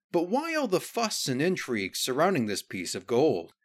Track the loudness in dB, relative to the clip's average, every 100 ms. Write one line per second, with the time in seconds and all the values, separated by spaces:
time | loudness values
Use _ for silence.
0 | _ -2 0 -2 0 -2 0 0 -2 -2
1 | -2 -2 -2 0 0 0 -2 -2 -2 -4
2 | -2 2 2 2 0 -2 -6 -8 -6 -8
3 | 0 2 4 2 -4 _